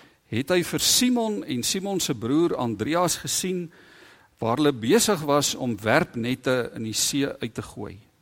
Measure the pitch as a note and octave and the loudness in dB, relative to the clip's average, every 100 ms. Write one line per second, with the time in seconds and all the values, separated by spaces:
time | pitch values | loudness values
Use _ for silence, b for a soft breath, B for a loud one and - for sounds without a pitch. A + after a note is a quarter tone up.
0 | B B _ G#2+ C3+ F3+ E3+ D#3+ - - | B B _ -4 0 0 0 0 2 4
1 | B3 A#3+ A3 G#3 - B2 A2+ G3 G3 F#3+ | 4 2 0 -4 -4 -4 -2 -2 -2 -2
2 | - B2 A#2 D3 E3+ - A#2+ G#2 A2 E3+ | -2 -4 0 2 2 0 -2 -2 0 2
3 | F3 - - - F#3 F#3 E3 B B B | 0 0 -4 -4 -2 -4 -8 B B B
4 | B B B _ A2+ B2 D3 C3 A#2 G#3+ | B B B _ -2 2 2 2 4 4
5 | - F#3+ D3+ C#3+ C#3 - B2+ G#2 A2 C#3 | 4 0 2 2 2 -2 -4 -2 2 4
6 | - A#2+ A#2 B2+ - B2+ A#2 - A2 G#2+ | 2 -2 -4 -2 0 0 0 -6 -6 -2
7 | - C#3 C#3 - B2 - G#2+ - G#2 G2 | 0 0 -2 -4 -8 -8 -10 -12 -12 -14
8 | - _ | -20 _